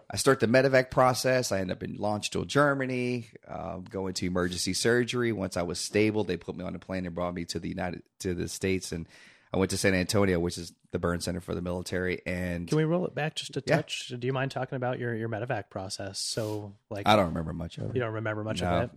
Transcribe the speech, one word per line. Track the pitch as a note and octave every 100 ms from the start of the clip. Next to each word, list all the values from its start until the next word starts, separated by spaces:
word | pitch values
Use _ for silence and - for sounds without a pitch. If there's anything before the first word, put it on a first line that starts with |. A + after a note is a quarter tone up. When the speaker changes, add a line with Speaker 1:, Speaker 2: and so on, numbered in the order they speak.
| -
Speaker 1:
I | G#2+
start | C3+ C3+
the | A2
medevac | C3 C3+ C3 C3
process. | C#3 B2+ A#2+ C3 B2+ A#2+
I | G2
end | F#2
up | F#2
in, | F#2+ F#2
launched | G#2 G#2 -
to | F2+ F2
Germany, | C#3 D3 C#3 C3 B2+ B2 B2 A2 - -
uh, | D#2 E2+ F2
going | F2+ F#2+ F#2+ F#2
to | F2+
emergency | F2+ F2+ F2+ G2
surgery. | F2+ A#2 A#2+ A#2 B2 A#2
Once | G2+ F#2 F2+
I |
was | F2 F2
stable, | - G#2+ G#2+ G#2+ F#2
they | E2+
put | - E2
me | F2+
on | F2
a |
plane | - F#2+ F2+
and | F2
brought | F2+
me | F2+ E2+
to | E2+
the | F2
United, | F2+ F2+ E2+ - -
to | F#2 F2+
the | E2+
States | - F#2+ F#2 -
and | E2+ D#2+ - - - _
I | F#2
went | F#2+
to | F#2+
San | G2+
Antonio, | F#2 F2 G2+ G2 E2+
which | F2 F2
is | E2+ - _
the | F2+
burn | F2 F2
center | F2+ F2
for | F2
the | F2
military. | F2+ F2+ F2 F#2 F#2 F2+ -
And | F2+ F2+ F2 F2
Speaker 2:
Can | D#3
we | D#3
roll | F3+ F3
it |
back | C#3+ D#3 -
just | - C#3
a | -
Speaker 1:
Yeah. | D#3+
Speaker 2:
touch? | - - - B2
Do | B2
you |
mind | C3+ C3+
talking | B2+ C3+ C3+
about | B2+ B2+
your, | A#2+ A2
your | A2+
medevac | G#2+ B2 A2 -
process? | G2+ F#2+ - G2 G2
So, | - B2 G#2+ G#2+ G#2 - _
like, | G2+ G2+
Speaker 1:
I | G#2+
don't | E2+
remember | E2 D#2+
much | E2 E2+ -
of | G#2+
it. | G#2+
Speaker 2:
you |
don't | A2+
remember | A2 A2 G#2+
much | G#2+ F2+
Speaker 1:
No, | F2
Speaker 2:
of | F2
it? | E2